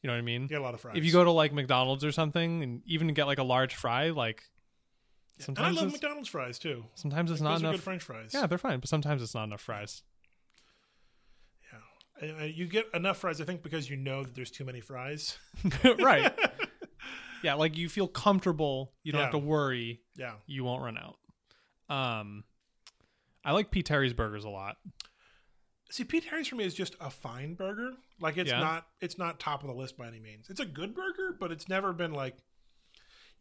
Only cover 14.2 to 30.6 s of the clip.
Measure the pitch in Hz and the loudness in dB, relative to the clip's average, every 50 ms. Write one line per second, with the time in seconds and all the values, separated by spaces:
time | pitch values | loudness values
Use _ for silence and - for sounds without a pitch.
14.2 | 135 131 120 127 127 - - - 139 127 123 120 - - 135 123 127 139 151 151 | -6 -8 -8 -10 -12 -12 -10 -10 -10 -8 -8 -10 -12 -10 -10 -8 -8 -8 -8 -6
15.2 | - - - - - _ - - - 185 131 131 - 254 - - 370 269 196 139 | -6 -8 -8 -10 -16 _ -10 0 0 0 2 8 8 8 8 10 8 8 8 8
16.2 | - - - 453 427 - - - 415 - - - 370 - - - - - - - | 6 4 4 2 0 0 0 -4 -8 -8 -8 -18 -18 -18 -16 -16 -14 -14 -12 -14
17.2 | - - - - - 156 139 147 156 165 151 160 170 165 - 202 190 180 - - | -14 -14 -12 -2 0 0 4 4 4 2 2 0 -4 -2 0 0 0 0 0 2
18.2 | - 202 196 185 - 185 165 151 156 143 135 131 135 - _ _ _ 156 147 147 | 6 6 6 6 4 2 2 2 2 2 2 -2 -4 -6 _ _ _ 0 2 2
19.2 | 147 123 135 147 143 147 156 151 143 135 127 120 117 117 117 - _ _ _ - | 2 2 2 0 2 2 2 4 4 2 0 -2 -4 -6 -8 -10 _ _ _ -12
20.2 | 131 120 110 104 _ - 139 135 127 123 123 131 131 120 110 - - - - _ | -10 -10 -10 -14 _ -8 -6 -4 -2 -2 -2 -2 -4 -6 -6 -8 -12 -12 -18 _
21.2 | _ - _ _ _ _ - _ _ _ _ _ _ - 147 135 131 123 117 110 | _ -20 _ _ _ _ -20 _ _ _ _ _ _ -6 -2 -2 0 -2 -2 -4
22.2 | 104 104 104 104 - _ _ _ _ _ _ _ _ - _ _ _ _ _ _ | -6 -8 -10 -14 -14 _ _ _ _ _ _ _ _ -20 _ _ _ _ _ _
23.2 | _ _ _ _ _ 143 151 202 208 - - 185 156 - 151 143 135 123 117 113 | _ _ _ _ _ 2 2 2 2 2 0 0 0 2 2 2 2 2 2 0
24.2 | 117 107 104 104 104 107 101 95 98 101 110 _ _ 180 - _ - - _ _ | -2 -2 -4 -8 -8 -10 -10 -8 -8 -10 -10 _ _ -20 -18 _ -20 -20 _ _
25.2 | _ _ _ _ _ _ _ _ _ _ _ _ _ - - - 247 - - 330 | _ _ _ _ _ _ _ _ _ _ _ _ _ -12 -8 -8 -6 -2 -2 -2
26.2 | - - 311 320 302 - 262 233 208 185 - - 185 - - - - 135 - - | -2 -2 -6 -6 -6 -6 -4 -2 -4 -4 -2 -4 -6 -6 -6 -10 -12 -12 -12 -10
27.2 | - 127 117 127 139 151 175 180 190 190 208 214 240 254 262 254 _ _ _ - | -12 -12 -10 -8 -10 -10 -8 -6 -6 -6 -4 -6 -6 -8 -8 -12 _ _ _ -4
28.2 | 165 156 151 180 180 143 123 123 151 160 160 170 - _ _ _ - 170 - - | -2 -2 0 0 0 2 2 2 2 2 0 -2 -6 _ _ _ -8 -8 -4 -4
29.2 | 180 170 165 - - 156 147 139 143 139 123 127 131 127 - - 120 117 113 113 | -4 -4 -4 -4 -4 -4 -4 -2 -4 -8 -8 -8 -8 -10 -10 -12 -14 -14 -14 -16
30.2 | 110 107 107 107 - - 190 196 | -18 -18 -20 -20 -18 -12 -6 -6